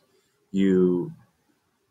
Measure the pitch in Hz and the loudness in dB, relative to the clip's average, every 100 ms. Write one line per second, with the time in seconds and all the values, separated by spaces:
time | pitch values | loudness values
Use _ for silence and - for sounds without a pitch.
0 | _ _ _ _ _ 98 98 92 90 90 | _ _ _ _ _ -2 0 2 2 -2
1 | 80 - _ _ _ _ _ _ _ | -6 -14 _ _ _ _ _ _ _